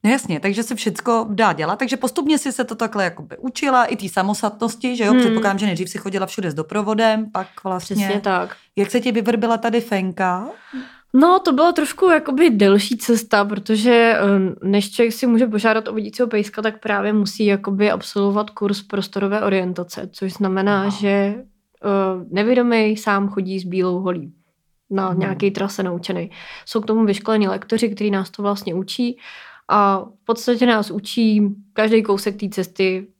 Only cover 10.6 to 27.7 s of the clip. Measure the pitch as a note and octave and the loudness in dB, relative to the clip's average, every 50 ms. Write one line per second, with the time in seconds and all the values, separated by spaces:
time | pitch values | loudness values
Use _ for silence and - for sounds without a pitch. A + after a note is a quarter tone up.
10.6 | - - - C4 B3+ - - _ _ _ - B3+ D4 E4+ F4+ F#4 F#4 F4+ C#4 B3+ | -20 -14 -14 -14 -14 -14 -20 _ _ _ 4 6 6 8 6 6 4 2 2 4
11.6 | D#4 F4 F4 E4 D4+ - - - G4 F#4 E4+ D#4 D#4+ D4 C4+ C4 E4+ E4 A3+ G3+ | 4 4 4 2 -2 -2 -2 2 4 4 4 4 2 0 2 4 4 4 6 6
12.6 | G3+ G3 G3 G#3 G3+ - B3 A3 - - A#3 A3 A3+ - - G#3 G3+ G3+ G#3 G3+ | 6 6 6 4 4 0 -4 -6 0 2 0 0 2 2 2 2 2 0 -2 -6
13.6 | G3+ - A3 G#3+ G#3+ B3 A#3+ A#3 A#3 A3+ A3+ - - G3+ G3+ G3 F#3+ F#3 - - | -2 -2 -2 2 4 4 6 6 6 4 4 2 2 2 2 2 2 0 -4 -4
14.6 | - F#3+ G3 G#3 G3+ G3+ - - A#3 A#3 A3 A3+ - B3 A#3 A3+ A3+ A3 G#3+ G#3 | -2 0 0 2 0 -2 0 0 0 0 2 0 0 2 4 4 4 2 0 0
15.6 | G#3 A3+ A3 A3 A3 - G#3+ A3 G#3 G#3 A3 - B3 A3+ A3 G#3 G#3 G#3 - - | 2 2 2 2 -2 -4 -6 -6 -6 -8 -2 -2 -2 0 0 -2 -2 -2 -6 -4
16.6 | G#3+ A3 G#3+ A3 - G#3+ G3+ G3+ G3 G#3 G#3+ G#3+ G3+ G3+ - - A3 G#3 G3+ G3 | -4 -4 -4 -4 -6 -4 -2 -2 0 0 2 2 0 0 -2 0 2 2 2 0
17.6 | G3+ - G3+ F#3+ G#3 G#3 - - - - - G#3 G3 G3+ G3 G#3 G#3+ G#3 - - | 0 -4 0 2 2 2 2 -2 -6 -6 -4 0 0 0 0 0 -2 -4 -6 -4
18.6 | G#3 G3+ G#3 G3+ - _ - G3+ F#3+ G3 - G3 G3+ G3 G3+ G#3+ G#3 - F#3+ F#3+ | -2 -2 -2 -4 -6 _ -6 -6 -6 -4 -4 -4 -2 -2 -2 0 0 0 0 0
19.6 | F#3 F3+ F3+ F3+ F3+ F3 - - - - _ - G3 F#3+ F3+ - G#3 F#3+ F#3+ F#3+ | -2 -2 -4 -6 -8 -10 -10 -12 -12 -14 _ -8 -8 -8 -4 -2 -2 0 0 0
20.6 | F#3+ G3+ G#3 G3 F#3+ G3+ G3 G3+ G#3 G3+ G3 G3+ G3 G3+ G#3 A#3+ C4 _ _ _ | 0 2 0 0 0 -2 -4 -2 0 0 2 2 2 0 -2 -6 -12 _ _ _
21.6 | _ _ _ _ - G3+ G3 G3 F#3+ F#3+ F#3 F#3 F3 - D#3+ F#3 G#3 A3+ B3+ B3+ | _ _ _ _ -4 -2 0 0 0 -2 -4 -6 -8 -6 -4 -2 2 2 2 2
22.6 | B3 A#3+ A#3 A3+ G#3+ G#3+ G#3+ G#3+ - G#3+ G3+ G3 G3+ G3 G3+ G3+ F#3+ F#3 F#3+ F#3+ | 2 2 2 2 2 2 0 -2 -2 -2 0 0 0 -2 -2 -4 -4 -4 -6 -6
23.6 | F3+ F3+ F3 F#3+ F3+ F#3 F3+ F3+ F#3+ F#3 F3+ F3 D3 C#3 - _ _ _ _ _ | -6 -4 -2 0 0 0 0 -2 -2 -4 -4 -4 -6 -12 -16 _ _ _ _ _
24.6 | _ _ _ _ _ _ G3 G3 F#3+ F#3 F3+ F#3 F#3+ G3 F#3+ - G3+ G3 G3 - | _ _ _ _ _ _ -4 -2 -2 -2 -2 -2 -2 -2 -2 0 0 -2 0 -2
25.6 | G3 G3 G3 - F#3+ F3+ F3 F3 E3+ - F#3 F3+ E3+ E3+ - - - - - - | -6 -6 -4 -4 -4 -4 -4 -6 -6 -6 -6 -6 -6 -8 -12 -18 -20 -18 -20 -20
26.6 | - - - A3+ G#3 A3 A3 A3 A3+ G3+ G3 G3+ - - A3 G#3+ G#3 F#3+ - G3+ | -18 -6 -6 -6 -2 0 2 2 4 4 2 0 0 0 2 2 2 2 0 -4
27.6 | - - | -4 -2